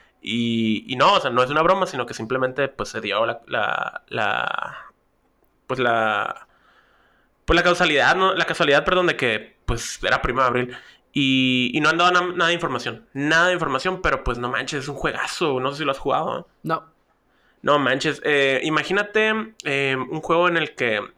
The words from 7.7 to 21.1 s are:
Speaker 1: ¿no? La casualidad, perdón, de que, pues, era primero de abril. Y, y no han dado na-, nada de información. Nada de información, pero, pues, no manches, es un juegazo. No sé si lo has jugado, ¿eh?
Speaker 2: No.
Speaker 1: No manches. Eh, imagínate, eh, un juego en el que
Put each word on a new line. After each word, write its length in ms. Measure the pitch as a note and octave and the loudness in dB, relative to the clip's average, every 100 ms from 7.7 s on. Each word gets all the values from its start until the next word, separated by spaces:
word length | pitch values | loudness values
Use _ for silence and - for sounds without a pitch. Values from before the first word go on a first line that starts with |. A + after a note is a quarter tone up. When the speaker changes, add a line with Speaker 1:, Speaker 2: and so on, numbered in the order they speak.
| F3 F3 C#3+ B2+ F3 | 2 2 4 4 4
Speaker 1:
¿no? 180 | F#3+ | 2
La 120 | D#3+ E3 | 2 -2
casualidad, 380 | D#3+ D#3 C#3+ D3+ | 0 4 4 4
perdón, 200 | F3+ F3 | 2 2
de 100 | D3 | 0
que, 400 | B2+ G#2+ - _ - | 0 -2 -6 _ -6
pues, 320 | A2+ - - | -6 -6 -6
era 200 | - - | -2 0
primero 220 | - B2 | 0 0
de 40 | B2+ | 2
abril. 280 | A#2+ B2 - - - _ | 2 -2 -8 -20 -20 _
Y, 580 | C#3+ C3+ C3 C3 B2+ B2 | -2 2 2 2 2 0
y 60 | D3+ | 2
no 80 | D3+ | 2
han 80 | E3 | 4
dado 120 | F3 | 4
na-, 200 | F3+ F3+ | 4 0
nada 140 | F3+ E3+ | 0 0
de 60 | |
información. 520 | E3+ E3 B2 A#2+ A2 - | 0 -2 -4 -6 -10 -12
Nada 360 | C3+ D3 E3 F3 | -4 2 4 4
de 40 | |
información, 460 | F3+ D3+ C3 F#3 F#3 | 2 0 -2 -2 -2
pero, 240 | E3 C#3 | -2 0
pues, 140 | - A#2+ | -2 -4
no 100 | B2 | -4
manches, 340 | B2+ C3 D3 | -4 -4 -6
es 40 | C3+ | -6
un 80 | C#3 | -4
juegazo. 640 | D#3+ - - - D#3+ B2+ | -4 -4 -6 -2 0 0
No 120 | C3 | -2
sé 60 | C#3+ | -4
si 60 | |
lo 60 | D3+ | -4
has 60 | C#3 | -2
jugado, 420 | C#3 C3+ E3 - | 0 0 -2 -6
¿eh? 40 | F#3 _ | -10 _
Speaker 2:
No. 240 | D#3 D#3+ - _ _ _ _ _ _ _ | -4 -4 -6 _ _ _ _ _ _ _
Speaker 1:
No 180 | - D3 | 0 2
manches. 440 | C3 C3+ D#3 C#3 | 2 0 -2 -2
Eh, 360 | - C#3+ C3+ C3+ | 0 2 2 2
imagínate, 880 | D#3 D#3 D3 G3 G#3 G#3+ A3 A3 A3 - | 0 -2 0 -2 0 0 0 -2 -6 -10
eh, 300 | D#3 C#3 C3+ C3 | -4 -2 0 -2
un 240 | B2+ D#3 | -4 -6
juego 260 | - E3 F3 | 0 4 4
en 80 | E3 | 2
el 180 | D3+ | -2
que 260 | - B2 G#2+ G2+ | -2 -2 -2 -4